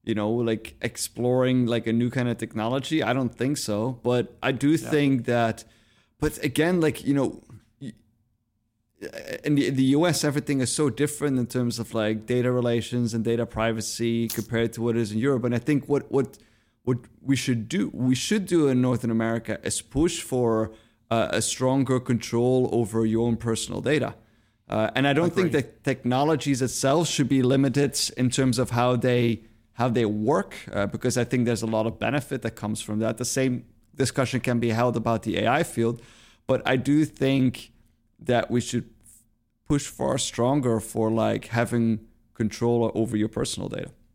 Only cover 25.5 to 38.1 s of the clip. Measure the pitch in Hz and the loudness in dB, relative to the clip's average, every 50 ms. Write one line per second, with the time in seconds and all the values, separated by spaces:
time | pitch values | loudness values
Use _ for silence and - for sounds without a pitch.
25.5 | 156 147 127 - - _ - 143 131 127 - 123 123 131 143 156 160 135 - 143 | 0 0 -2 -4 -12 _ -4 -4 -4 -2 -2 0 0 2 2 2 2 0 0 -2
26.5 | 139 120 131 120 - - - 135 139 170 170 - - - 139 120 139 135 123 123 | 0 0 -2 -2 -2 0 2 2 4 2 2 0 0 0 0 2 2 4 4 4
27.5 | 135 139 139 135 117 143 143 131 - - - - - - 127 123 123 - 131 131 | 4 4 4 4 4 2 2 2 0 -2 -4 -4 -2 0 0 0 2 2 2 2
28.5 | 120 127 123 - 123 120 123 123 127 120 120 127 123 123 120 113 113 - - - | 2 0 0 0 2 2 2 2 2 2 2 2 2 4 2 2 0 -2 -8 -20
29.5 | - _ _ _ _ - 117 - 110 123 117 104 107 107 107 117 151 190 202 - | -20 _ _ _ _ -2 0 2 2 2 2 2 0 0 2 2 2 2 0 -4
30.5 | - - - - - 101 101 101 - 110 - 123 120 127 120 - - 123 120 120 | -10 -16 -14 -6 -4 -2 -2 -2 -4 -2 -2 0 0 0 0 0 0 0 2 2
31.5 | 117 110 117 113 113 110 110 113 85 - 101 113 135 147 139 - 135 123 - 113 | 0 0 -2 -2 -2 0 -2 -2 -4 -4 -4 -2 -2 -2 -4 -4 -8 -6 -6 -6
32.5 | - - - 104 107 104 - - 107 107 110 113 110 - 127 - - 135 131 131 | -8 -6 -6 -6 -6 -6 -6 -6 -4 -2 -2 -2 -2 -4 -6 -4 0 0 0 0
33.5 | 123 120 - - _ _ _ _ - - 135 120 - - 131 - - 120 - 131 | 0 -4 -8 -14 _ _ _ _ -2 -2 -2 0 0 -2 -2 0 -2 -2 0 0
34.5 | 120 117 120 117 110 113 120 123 110 117 110 113 113 107 - 110 85 87 107 110 | 0 2 2 2 2 2 2 2 2 0 0 0 0 0 -2 -2 -2 0 2 2
35.5 | 131 156 160 - - 117 113 113 117 117 - - - - - - _ _ _ - | 2 2 0 -2 0 0 0 0 0 -4 -10 -20 -20 -20 -20 -20 _ _ _ 0
36.5 | 131 123 - 127 131 131 - 139 147 151 156 147 - - 135 135 135 135 131 127 | 0 0 2 0 0 0 2 2 2 2 2 0 -2 -2 0 2 2 2 2 0
37.5 | 123 - - - _ _ _ _ _ _ _ _ | 0 -4 -16 -20 _ _ _ _ _ _ _ _